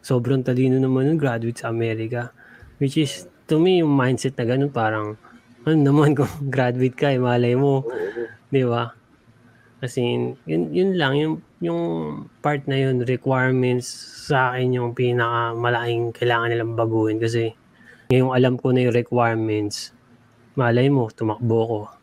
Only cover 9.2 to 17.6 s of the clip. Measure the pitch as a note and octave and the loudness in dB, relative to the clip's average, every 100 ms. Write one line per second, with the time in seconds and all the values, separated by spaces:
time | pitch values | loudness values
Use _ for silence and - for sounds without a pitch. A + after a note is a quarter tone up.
9.2 | _ _ _ _ _ _ B2+ - A#2+ A#2+ | _ _ _ _ _ _ -8 -2 -2 -2
10.2 | B2 B2+ - D#3+ E3 E3 F#3+ F#3 C#3 C#3+ | -4 -8 -6 -4 -2 0 0 0 0 0
11.2 | D#3 D#3 - _ E3+ E3+ E3+ - D2+ D2 | -2 -4 -10 _ -6 -4 -4 -4 -6 -10
12.2 | - _ D3 D3 C#3+ C3+ C3+ B2+ B2 B2+ | -14 _ -4 -4 -2 -2 0 0 -2 -2
13.2 | - C3 B2+ B2+ B2+ B2 A#2+ - - - | 0 2 2 2 2 0 -4 -14 -18 -18
14.2 | - C#3 B2+ B2+ B2+ B2+ A#2+ B2 B2 A#2+ | -2 2 2 0 -2 0 -4 -2 0 2
15.2 | A#2 A#2 A#2 A2+ A#2+ A#2+ A#2 A#2 A#2 A2+ | 0 0 -2 -2 0 0 -2 -2 -4 -2
16.2 | A#2+ A#2 A#2 A#2 A2+ A2+ A2+ A2+ A2 A2 | 0 2 0 -2 -2 -2 0 2 0 0
17.2 | A2+ A#2 A2+ - | -2 -2 -4 -6